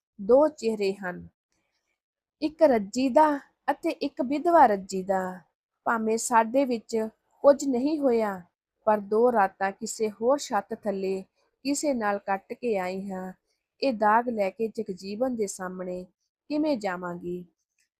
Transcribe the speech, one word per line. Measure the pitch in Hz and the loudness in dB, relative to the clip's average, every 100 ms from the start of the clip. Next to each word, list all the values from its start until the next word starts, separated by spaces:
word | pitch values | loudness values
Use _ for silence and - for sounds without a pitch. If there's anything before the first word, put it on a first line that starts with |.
| _ - | _ -6
ਦੋ | 196 262 311 | 4 6 6
ਚਿਹਰੇ | 302 220 220 196 | 2 -4 -2 -2
ਹਨ, | 196 185 180 170 _ _ _ _ _ _ _ _ _ _ _ | -2 -6 -10 -14 _ _ _ _ _ _ _ _ _ _ _
ਇੱਕ | 302 311 | -6 4
ਰੱਜੀ | 311 233 202 240 269 | 4 4 0 -2 2
ਦਾ | 247 302 285 - _ - | 4 4 2 -8 _ -6
ਅਤੇ | 285 330 | -4 -4
ਇੱਕ | - 285 - | -4 -6 -4
ਵਿਧਵਾ | 254 294 339 339 254 | -4 -2 4 6 6
ਰੱਜੀ | 202 190 190 | 4 -4 -6
ਦਾ। | 185 190 185 185 - _ _ _ | -2 -2 -2 -8 -18 _ _ _
ਭਾਵੇਂ | - 233 220 226 | -4 -2 0 -2
ਸਾਡੇ | - 233 226 262 269 | 2 2 4 2 2
ਵਿੱਚ | 233 - 226 220 - _ _ | -2 -4 -4 -4 -8 _ _
ਕੁਝ | 277 285 285 | 4 6 2
ਨਹੀਂ | 240 277 311 | 0 0 0
ਹੋਇਆ, | 277 233 208 190 175 _ _ _ - | 2 2 0 -4 -12 _ _ _ 0
ਪਰ | 214 | 0
ਦੋ | 196 214 240 | 0 2 4
ਰਾਤਾਂ | 233 196 - 190 | 4 2 0 -6
ਕਿਸੇ | 196 220 - 214 | -4 -10 -4 -6
ਹੋਰ | 208 233 285 | -2 0 0
ਛੱਤ | - 220 - | 0 -4 -4
ਥੱਲੇ | 226 214 196 190 190 190 _ _ _ | -6 -6 -4 -4 -6 -8 _ _ _
ਕਿਸੇ | 269 285 311 | -6 -2 -2
ਨਾਲ | 254 208 202 | -2 -2 -2
ਕੱਟ | - 196 - | -2 -6 -6
ਕੇ | 247 240 202 | -8 -2 -2
ਆਈ | 185 190 196 | -2 -6 -8
ਹਾਂ। | 190 185 185 _ _ _ _ | -10 -10 -14 _ _ _ _
ਇਹ | 269 | -4
ਦਾਗ | 214 214 220 240 | 0 2 2 2
ਲੈ | 220 190 | -2 -2
ਕੇ | 196 226 | -4 -6
ਜਗਜੀਵਨ | 220 214 185 190 208 262 233 | -6 -10 -10 -10 -4 -4 -2
ਦੇ | 202 | -6
ਸਾਹਮਣੇ | - 185 185 185 180 180 _ _ _ - | -6 -10 -8 -8 -10 -12 _ _ _ -6
ਕਿਵੇਂ | 302 311 262 | -2 -2 -2
ਜਾਵਾਂਗੀ?" | 202 180 180 175 175 180 175 _ _ _ _ | -4 -6 -8 -8 -8 -10 -12 _ _ _ _